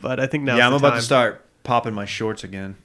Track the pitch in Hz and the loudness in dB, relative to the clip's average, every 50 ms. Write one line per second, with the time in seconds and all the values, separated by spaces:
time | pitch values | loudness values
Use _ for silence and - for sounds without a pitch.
0 | - - - - 131 131 - 151 143 135 123 117 120 123 131 143 135 123 120 117 | -8 -6 -4 -4 -4 -2 -4 -4 -2 0 2 4 4 4 4 4 4 4 4 2
1 | 113 117 139 131 120 110 101 - _ _ _ _ - - 123 120 117 120 107 104 | 0 2 2 4 4 2 -2 -6 _ _ _ _ -4 -2 0 0 0 -2 -6 -6
2 | 101 98 - - 113 110 110 - - 92 95 95 98 98 98 - _ | -8 -8 -6 -6 -4 -4 -6 -6 -10 -12 -12 -10 -10 -12 -12 -16 _